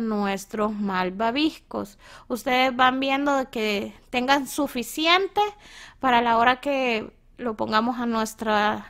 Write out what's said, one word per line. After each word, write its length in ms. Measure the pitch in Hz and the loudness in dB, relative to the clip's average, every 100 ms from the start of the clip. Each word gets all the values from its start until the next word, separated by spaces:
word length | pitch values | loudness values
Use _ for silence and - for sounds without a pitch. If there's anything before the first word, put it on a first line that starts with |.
nuestros 720 | 226 208 202 196 - 220 214 | -2 0 0 -2 -6 -2 -2
malvaviscos. 1200 | 208 202 185 185 190 226 262 311 - - 220 202 - - - - | -2 -2 0 -2 -2 -2 0 0 -2 -10 -8 -8 -12 -20 -18 -8
Ustedes 480 | 240 269 254 262 247 | -6 0 2 2 4
van 240 | 254 262 | 2 2
viendo 500 | 269 269 285 277 262 | 0 0 2 0 -2
que 440 | 233 214 208 220 - - | -2 -2 -2 -4 -10 -6
tengan 380 | 247 254 277 269 | -2 2 2 0
suficiente 920 | - 277 254 226 - 320 359 392 - 415 415 - - - - | -2 -2 -2 -6 -2 2 2 2 0 -2 -4 -18 -20 -20 -4
para 200 | 262 240 | 2 4
la 160 | 233 226 | 4 4
hora 220 | 233 254 | 4 2
que 560 | 285 269 254 220 - - _ - | 0 0 0 -2 -4 -14 _ -10
lo 180 | 247 214 | -6 -4
pongamos 440 | 220 214 233 240 | 0 0 0 -2
a 80 | 240 | -2
nuestra 800 | 226 220 - 220 214 208 214 | -2 -2 -4 0 2 2 0